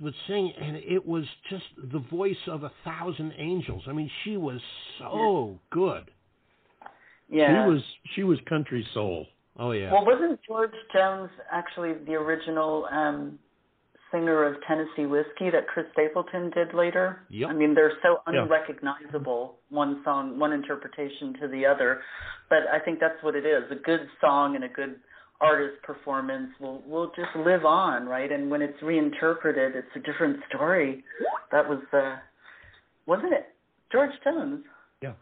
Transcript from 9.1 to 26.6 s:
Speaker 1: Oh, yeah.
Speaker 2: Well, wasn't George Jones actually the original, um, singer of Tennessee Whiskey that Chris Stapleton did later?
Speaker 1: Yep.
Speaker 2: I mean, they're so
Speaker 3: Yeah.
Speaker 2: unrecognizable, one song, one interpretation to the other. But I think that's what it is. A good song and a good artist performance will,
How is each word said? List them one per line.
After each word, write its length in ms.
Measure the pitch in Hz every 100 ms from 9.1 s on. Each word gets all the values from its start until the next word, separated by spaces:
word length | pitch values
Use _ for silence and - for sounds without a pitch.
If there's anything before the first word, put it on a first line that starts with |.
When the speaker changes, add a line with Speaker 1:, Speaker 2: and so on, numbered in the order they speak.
| 82 71 _ _ -
Speaker 1:
Oh, 140 | 120
yeah. 200 | 110 98
Speaker 2:
Well, 120 | 190 208
wasn't 340 | 262 330 285 -
George 260 | 220 220 220 -
Jones 340 | 190 190 190 185 - -
actually 400 | 175 175 - 170 156 147
the 80 |
original, 720 | 160 156 160 165 160 156 156 -
um, 480 | 147 151 147 143 147 _ _ _ _ _ _ -
singer 340 | 175 165 156
of 120 | 147 143 -
Tennessee 400 | 160 160 - 143
Whiskey 440 | 147 151 - 185
that 180 | 165 -
Chris 180 | - 156
Stapleton 580 | - 156 180 170 180 175
did 240 | 170 165
later? 460 | 165 175 175 185 180 -
Speaker 1:
Yep. 220 | 104 135
Speaker 2:
I 20 |
mean, 220 | 151 151
they're 180 | 151 156 156
so 180 | 175 165 -
Speaker 3:
Yeah. 100 | 143
Speaker 2:
unrecognizable, 1120 | 107 123 - 143 139 143 147 147 131 120 131 - -
one 340 | 147 143 139
song, 360 | 151 139 135 127
one 140 | 151
interpretation 800 | 147 143 143 131 - 143 139 139 131
to 80 | 143
the 160 | 131 135
other. 340 | 135 127 131 - - - - -
But 180 | 156 -
I 80 | 151
think 180 | - 160
that's 240 | 160 160
what 140 | 151 143
it 80 | 147
is. 240 | 139 120
A 60 | 135
good 240 | - 165 143 -
song 360 | 156 143 143 139
and 80 |
a 40 | 127
good 280 | - 135 - _ - - -
artist 400 | 156 147 143 -
performance 680 | - 143 147 135 131 135 131
will, 240 | -